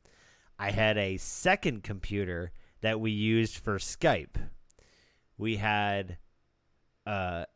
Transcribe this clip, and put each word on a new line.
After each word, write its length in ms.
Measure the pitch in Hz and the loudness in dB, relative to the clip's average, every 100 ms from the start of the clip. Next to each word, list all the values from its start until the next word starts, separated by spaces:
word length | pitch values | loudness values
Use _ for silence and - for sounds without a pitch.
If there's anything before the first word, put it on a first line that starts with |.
| - - - _ _ - | -20 -20 -20 _ _ -6
I 100 | 101 | -2
had 260 | 107 107 104 | 2 4 4
a 200 | 98 95 | 0 -2
second 680 | - - 180 202 170 110 | -6 0 2 2 0 -4
computer 680 | - 95 - 101 90 85 85 - - _ | -6 -8 -4 -2 -2 -4 -6 -10 -18 _
that 180 | 110 110 | -2 0
we 100 | 113 | 0
used 460 | 104 110 113 110 - | 2 4 4 2 -2
for 200 | 110 98 | -4 -2
Skype. 560 | - - 160 95 - - - - - _ - _ _ _ _ - | -4 2 2 2 0 -4 -4 -8 -18 _ -20 _ _ _ _ -4
We 180 | 110 101 | -2 0
had, 600 | 107 104 101 101 92 85 - _ _ _ _ _ _ _ 110 | 2 2 2 0 -4 -10 -18 _ _ _ _ _ _ _ -6
uh, 400 | 101 90 85 - | -4 -4 -4 -8